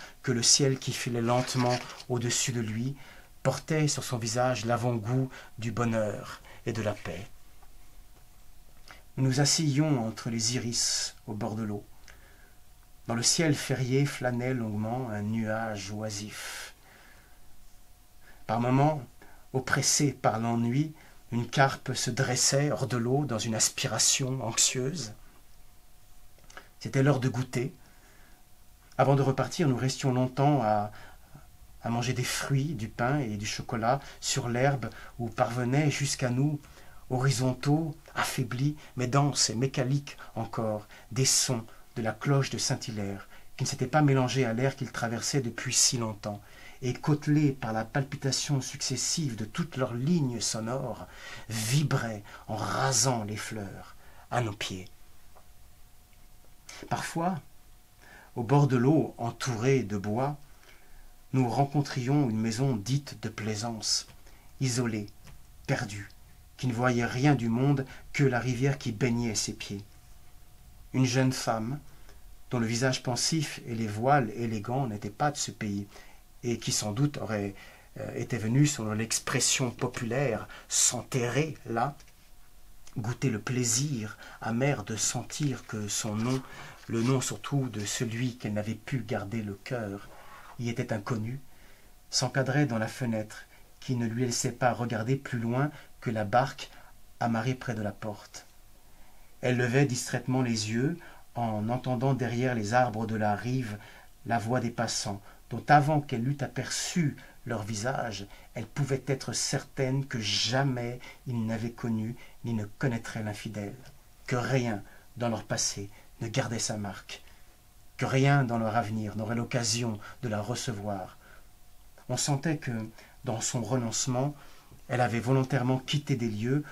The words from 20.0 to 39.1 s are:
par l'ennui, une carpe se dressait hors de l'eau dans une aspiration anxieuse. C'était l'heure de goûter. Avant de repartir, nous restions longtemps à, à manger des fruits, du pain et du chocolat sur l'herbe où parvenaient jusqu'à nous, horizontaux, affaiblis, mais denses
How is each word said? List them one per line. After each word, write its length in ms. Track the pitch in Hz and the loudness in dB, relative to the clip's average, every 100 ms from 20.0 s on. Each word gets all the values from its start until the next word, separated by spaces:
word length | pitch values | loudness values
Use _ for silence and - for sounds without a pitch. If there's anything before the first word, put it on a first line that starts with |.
| 147 | 2
par 260 | - 127 113 | 2 2 2
l'ennui, 540 | 117 117 117 131 156 - - - - | 2 2 2 2 0 -4 -18 -20 -4
une 160 | 120 107 | -2 0
carpe 460 | 139 135 - - | 4 4 4 -4
se 180 | 123 - | -4 -2
dressait 600 | - 127 123 - 139 147 | 0 0 2 4 4 2
hors 160 | 117 127 | 0 0
de 100 | 123 | 0
l'eau 280 | 117 135 143 | 2 2 2
dans 140 | 113 | 0
une 160 | 113 110 | 0 2
aspiration 880 | - - 123 113 - - 131 131 | 2 2 -2 2 4 4 0 -2
anxieuse. 680 | 113 117 - 131 127 170 107 107 - - - - - - - - - - - - - - - - | -2 2 2 2 -2 -2 -6 -10 -18 -20 -20 -20 -20 -20 -20 -20 -20 -18 -18 -20 -20 -20 -20 -12
C'était 240 | 110 135 | -2 4
l'heure 160 | 135 - | 6 4
de 100 | 123 | 2
goûter. 440 | 110 135 123 147 - - - - - - - - - - - - - | 0 -2 -2 -2 -4 -18 -20 -20 -20 -20 -20 -20 -20 -20 -20 -6 2
Avant 180 | 131 139 | 6 6
de 60 | |
repartir, 460 | 135 135 123 - 156 | 6 2 0 2 2
nous 80 | 123 | 4
restions 380 | 131 - 139 | 0 0 2
longtemps 480 | 127 127 - 143 143 | 2 2 2 4 4
à, 300 | 110 107 104 - - - - - - - - - | 4 2 0 -6 -16 -20 -20 -20 -20 -20 -20 -8
à 60 | 117 | -2
manger 240 | 117 117 | 0 0
des 100 | 117 | -2
fruits, 520 | 127 - - 139 143 127 | -2 -2 0 2 2 -2
du 120 | 107 | -6
pain 320 | - 120 147 | 0 2 2
et 180 | 120 104 | 0 -2
du 80 | 104 | -4
chocolat 540 | - - 117 113 143 - - | -6 -4 0 2 2 -2 -8
sur 260 | - - 117 | -4 -2 0
l'herbe 420 | 120 135 135 113 - - - | 4 4 4 -2 -10 -14 -8
où 80 | 117 | -6
parvenaient 640 | - 117 120 120 139 156 | 0 0 2 2 4 4
jusqu'à 380 | - 139 - 127 | 2 0 0 0
nous, 300 | 123 143 147 - - - - - | 2 2 0 -6 -20 -18 -16 -4
horizontaux, 840 | 127 135 113 131 127 143 151 160 - - - | 2 2 4 2 2 4 4 2 -6 -8 -2
affaiblis, 600 | - - 104 123 143 147 - - | -2 0 -2 0 0 0 -6 -4
mais 120 | |
denses 420 | 123 | 2